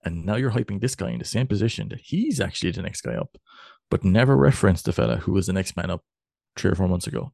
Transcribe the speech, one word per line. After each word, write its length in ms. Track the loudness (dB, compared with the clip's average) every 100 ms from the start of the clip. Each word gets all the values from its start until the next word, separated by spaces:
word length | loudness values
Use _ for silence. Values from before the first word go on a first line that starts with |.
and 220 | -6 -4
now 100 | -2
you're 160 | 0 0
hyping 300 | 0 -2 -2
this 140 | -4
guy 160 | -4 -6
in 80 | -4
the 60 |
same 220 | -4 -2 0
position 420 | 0 0 -2 -8
that 120 | -10
he's 380 | -4 -2 0 0
actually 320 | -2 -2 -4
the 100 | -4
next 200 | -8 -8
guy 140 | -6
up, 220 | -6 -6 -12 _ -20 -20 -20 _
but 140 | 0
never 320 | 4 4 6
referenced 500 | 6 6 6 4 2
the 80 | 0
fella 240 | 0 0 0
who 140 | 0
was 140 | 0 0
the 60 |
next 220 | -2 -2 -4
man 120 | -6
up 140 | -6 _ _ _ _ _
three 160 | -2 0
or 40 |
four 120 | 2 2
months 200 | 0 -2
ago. 240 | -6 -8